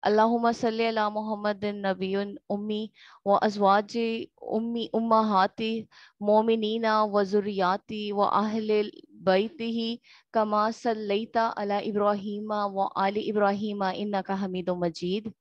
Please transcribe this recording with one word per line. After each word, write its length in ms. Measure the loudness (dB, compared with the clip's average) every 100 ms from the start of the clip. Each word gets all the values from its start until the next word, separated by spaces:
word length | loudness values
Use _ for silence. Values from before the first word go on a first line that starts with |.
अल्लाहुम्मा 500 | 2 4 4 4 2
सल्ली 320 | 2 -2 0
अला 260 | 0 0 -2
मुहम्मदिन 760 | -2 -6 -4 -4 -2 -4 -4 -4
नबियुन 520 | -2 -2 -2 -4 -8 _
उम्मी 400 | -6 -4 -4 -6 _ -20 -8 2
व 60 |
अज़वाजी 960 | 4 4 4 4 4 2 -2 -2 -2 -8 _
उम्मी 480 | -6 -4 -4 -6 -2
उम्माहाती 920 | -2 2 4 4 4 2 0 -4 -4 -8 -20 -20 _
मोमिनीना 800 | 2 4 4 2 0 0 2 2
व 200 | 2 2
ज़ुर्रियाती 880 | 2 2 0 0 2 0 _ -8 -4
व 80 | 0
अहले 600 | 2 2 0 -2 0 0 0 -6 -20
बैतिही 920 | -4 2 2 2 -4 -4 -2 -4 -6 _ -20 _
कमा 360 | -2 0 2 0
सल्लैता 760 | -2 -4 -4 -2 -2 0 0 0
अला 320 | -2 -2 -2
इब्राहीमा 880 | -2 0 2 0 -4 -8 -4 -2 -2
व 140 | -2 -4 0
आलि 240 | -2 -2
इब्राहीमा 680 | -2 0 2 0 -4 -4 -4
इन्नका 440 | -4 -4 -4 -4
हमीदुम 440 | -4 -4 -4 -4 -2
मजीद। 540 | -2 -4 -4 -4 -6 -14